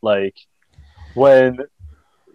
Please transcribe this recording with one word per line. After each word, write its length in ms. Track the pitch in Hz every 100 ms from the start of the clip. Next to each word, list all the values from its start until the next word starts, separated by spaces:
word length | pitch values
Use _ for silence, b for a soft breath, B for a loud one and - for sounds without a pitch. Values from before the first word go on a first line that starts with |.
Like, 340 | 107 101 98 - _ _ _ _ _ _ -
when, 460 | 120 139 131 131 127 143 _ - _ _ _ _